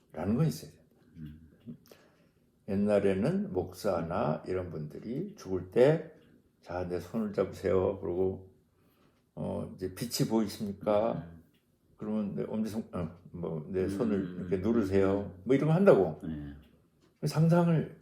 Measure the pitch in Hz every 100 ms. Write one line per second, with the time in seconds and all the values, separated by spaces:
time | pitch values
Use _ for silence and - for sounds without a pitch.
0 | _ 78 92 120 160 - - - _ _
1 | _ 85 76 78 78 - 117 - - -
2 | _ _ _ _ _ _ - 98 104 101
3 | 98 95 127 196 190 95 85 - 104 87
4 | 82 92 139 156 - 92 90 80 76 -
5 | 107 139 202 - 95 92 92 117 135 165
6 | - - - - _ _ - 90 87 90
7 | - 117 104 95 95 - 95 92 101 95
8 | 87 87 95 95 - - _ _ _ _
9 | _ _ _ - 95 92 92 - 92 92
10 | 117 - 110 110 104 - 104 98 - 104
11 | 117 143 85 - - _ _ _ _ -
12 | 107 107 101 - - 110 110 110 - 92
13 | 87 - - 87 85 80 76 92 92 -
14 | 113 98 90 90 90 95 104 117 92 98
15 | 95 101 101 - 113 139 151 170 196 117
16 | 85 76 85 76 71 71 - _ _ _
17 | _ _ 151 156 165 170 170 160 - -